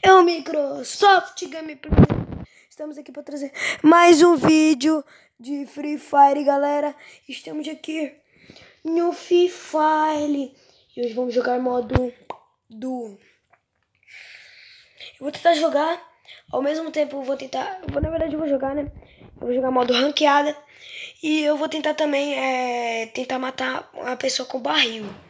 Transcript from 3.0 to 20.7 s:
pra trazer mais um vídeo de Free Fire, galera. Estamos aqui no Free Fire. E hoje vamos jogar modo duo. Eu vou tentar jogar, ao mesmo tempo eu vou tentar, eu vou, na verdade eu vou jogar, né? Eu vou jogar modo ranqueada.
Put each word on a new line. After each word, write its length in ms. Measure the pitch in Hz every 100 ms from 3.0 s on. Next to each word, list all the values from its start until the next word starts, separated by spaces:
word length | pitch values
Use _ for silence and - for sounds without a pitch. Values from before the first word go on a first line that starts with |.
| 294
pra 100 | 277
trazer 300 | 294 285 277 - - -
mais 400 | 302 339 349 320
um 160 | 349 330
vídeo 640 | 247 311 311 277 285 311 269 - _ _
de 280 | 233 285 277
Free 320 | - 294 294
Fire, 440 | - 285 277 285 285
galera. 500 | 277 285 294 294 277 - - -
Estamos 400 | 254 311 302 294
aqui 480 | 311 - 311 285 - _ _ _ - - _ 320
no 260 | 330 349
Free 380 | 349 - 349 359
Fire. 1040 | - - 311 311 311 311 302 294 285 262 _ _ _ _ -
E 60 |
hoje 120 | 240
vamos 200 | 220 247
jogar 260 | 233 247 247
modo 540 | 254 247 220 247 254 - _ - _ _ _
duo. 500 | 220 254 254 226 202 _ _ _ _ _ _ _ _ _ - - - - - - - _ _ - _
Eu 0 |
vou 120 | 269
tentar 220 | - 339 330
jogar, 460 | 320 285 311 339 - _ _ - _
ao 80 | 233
mesmo 280 | 277 311 320
tempo 280 | 302 294 277
eu 60 |
vou 120 | 262 269
tentar, 460 | 262 262 262 -
eu 80 | 285
vou, 100 | 277
na 80 | 311
verdade 240 | 330 320
eu 60 | 302
vou 80 | 311
jogar, 260 | 277 269
né? 160 | 285 285 - - _ - -
Eu 60 | 240
vou 60 |
jogar 180 | 247 262
modo 220 | 254 247
ranqueada. 640 | 247 277 294 302 285 294 302 _